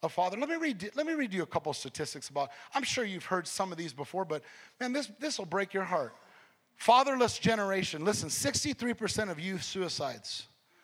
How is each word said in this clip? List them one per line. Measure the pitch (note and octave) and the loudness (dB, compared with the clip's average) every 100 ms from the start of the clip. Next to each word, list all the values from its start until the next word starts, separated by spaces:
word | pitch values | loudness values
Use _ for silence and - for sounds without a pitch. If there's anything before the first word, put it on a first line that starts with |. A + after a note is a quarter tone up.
a | D#3 | -2
Father. | F3 F3+ G#3 | 2 0 0
Let | D4 | -2
me | E4 | 0
read, | D#4+ G3 G#3 C4 | 0 -2 -4 -2
let | D#4 | 0
me | |
read | D#4 B3 | 0 0
you | F#3 | -2
a | D#3 | -2
couple | E3 D#3 | -2 -2
statistics | C#3 C3+ - D3+ C#3+ - | -4 -6 -6 -6 -8 -6
about, | C#3 C#3 - - | -2 -2 -4 -6
I'm | - | -4
sure | B3 B3+ | 0 0
you've | G#3+ F3+ - | -2 -4 0
heard | F#3 E3+ | 0 0
some | - F#3+ | -2 -2
of | E3 | -4
these | E3+ | -6
before, | B2+ C#3+ F#3 F3+ | -8 -6 -4 -2
but | D3+ - - - - | -4 -6 -18 -20 -6
man, | B3 | -2
this, | C4+ C4 G#3 | -2 -4 -6
this | D4 - | -4 -4
will | F3+ | -2
break | G3 G3 | 0 0
your | G3 | -2
heart. | F3+ F3 A#2+ - - - - _ _ - | 0 0 0 -8 -20 -20 -20 _ _ 2
Fatherless | - B3 C4+ C4 A#3 - | 8 8 8 4 4 4
generation. | A3 A3 G3 F#3+ F#3 D#3 | 2 4 2 2 0 0
Listen, | F3 G#3 D#3 | 0 2 0
sixty-three | - C#4 - D4+ - A#3+ | 0 0 0 0 0 -2
percent | A3+ G3+ - G#3 | 0 0 0 0
of | D#3 | -2
youth | F#3 F#3 | -4 -4
suicides, | - F#3+ F3 - C#3 A#2+ - - - _ _ _ | -4 -2 -2 -2 -4 -6 -8 -10 -10 _ _ _